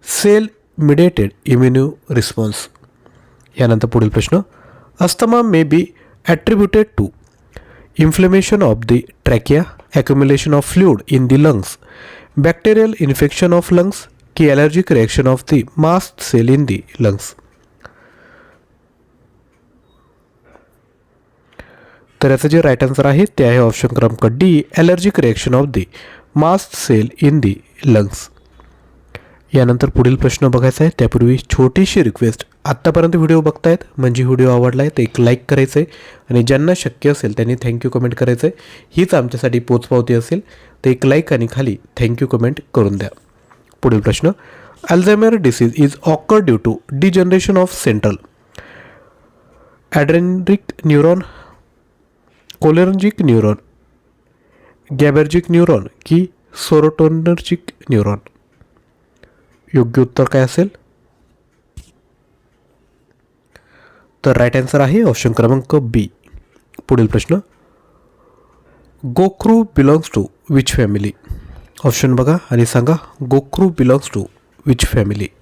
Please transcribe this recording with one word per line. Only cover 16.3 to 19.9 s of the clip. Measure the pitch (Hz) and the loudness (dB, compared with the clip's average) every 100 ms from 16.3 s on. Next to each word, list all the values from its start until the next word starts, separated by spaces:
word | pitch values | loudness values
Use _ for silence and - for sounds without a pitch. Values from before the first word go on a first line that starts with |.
cell | 120 117 135 | 0 2 2
in | 139 | 0
the | 98 - - 113 | -4 -8 -4 -2
lungs? | 101 - - _ _ _ _ - _ _ _ _ _ _ _ _ _ _ _ _ _ _ _ _ _ _ _ _ | -2 -10 -20 _ _ _ _ -20 _ _ _ _ _ _ _ _ _ _ _ _ _ _ _ _ _ _ _ _